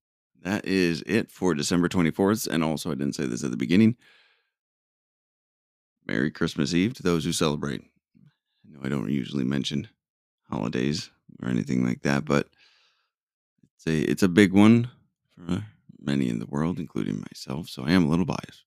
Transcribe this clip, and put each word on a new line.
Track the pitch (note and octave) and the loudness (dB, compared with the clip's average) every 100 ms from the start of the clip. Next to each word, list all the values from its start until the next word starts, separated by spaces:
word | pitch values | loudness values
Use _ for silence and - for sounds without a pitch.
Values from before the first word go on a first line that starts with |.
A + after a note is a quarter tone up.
| _ _ _ _ | _ _ _ _
That | F2 G#2 - | -4 -4 0
is | F#2 F2 D#2+ - | 2 2 0 -2
it | G#2+ - | -2 -2
for | - F#2 | -2 -2
December | D2 D2+ F2 F2 | 0 0 0 2
twenty-fourth. | F#2+ D#2+ D2+ G2 A2 - | 2 0 2 0 0 -2
And | E2 | -2
also, | D#2+ D2+ F2+ | -2 -4 -6
I | |
didn't | C2+ C#2 | -4 -4
say | - | -4
this | C2+ A#1+ | -4 -4
at | C2+ | -4
the | B1 | -4
beginning. | C2+ F2+ A2+ A#2 _ _ _ _ _ _ _ _ _ _ _ _ _ _ _ _ _ _ _ _ - | 2 4 4 2 _ _ _ _ _ _ _ _ _ _ _ _ _ _ _ _ _ _ _ _ -6
Merry | G#1+ D2+ | -2 -2
Christmas | - E2 - C#2+ | -2 -4 -2 0
Eve | F2 G#2 | 0 0
to | B2+ | -2
those | F2+ E2+ | -2 0
who | E2+ | 0
celebrate. | D#2 D#2 D2 D2 A1 | 0 0 0 -4 -8
I | - _ _ _ _ _ _ _ - | -12 _ _ _ _ _ _ _ -20
know | D2 | -10
I | C2+ | -6
don't | C#2 G#1 | -4 -2
usually | C#2+ A#1 C#2 | -4 -4 -4
mention | B1+ C#2 C2 D2 - _ _ _ _ _ _ | -2 -2 -4 -6 -8 _ _ _ _ _ _
holidays | - G#1+ B1 C2 E2+ - _ - - | -6 -4 -2 -2 -4 -8 _ -20 -10
or | B1 | -4
anything | A#1+ - B1+ B1 | -2 0 0 0
like | A#1+ | -2
that, | D2 C#2 - | -2 -2 0
but | C#2+ - _ _ _ _ _ _ _ _ _ _ _ _ _ | 0 -2 _ _ _ _ _ _ _ _ _ _ _ _ _
it's | E2 | -2
a, | D#2+ - | 0 0
it's | - | 2
a | G2 | 4
big | F2 G2+ | 6 6
one | F#2+ G#2+ A#2 B2 - _ _ _ | 8 8 6 2 -10 _ _ _
for | - E2+ F2+ G#2+ G#2 - - | -14 -6 -6 -8 -18 -20 -10
many | C#2+ C#2 B1 | -4 -2 0
in | A#1 | -2
the | G1+ | -4
world, | C#2+ E2 F2+ | -2 -2 -2
including | D#2+ A1+ G1+ G1+ - | -6 -6 -4 -4 -8
myself. | - - C2+ F2 | -14 -10 -8 -10
So | - | -4
I | C2 | 2
am | F#2 | 4
a | D2+ | 4
little | E2+ | 2
biased. | F#2 - - - | 0 -4 -10 -20